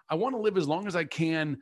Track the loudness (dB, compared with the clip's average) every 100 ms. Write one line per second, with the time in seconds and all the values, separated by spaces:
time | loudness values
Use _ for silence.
0 | -6 -2 0 0 2 2 0 0 0 -2
1 | -2 0 0 2 0 -4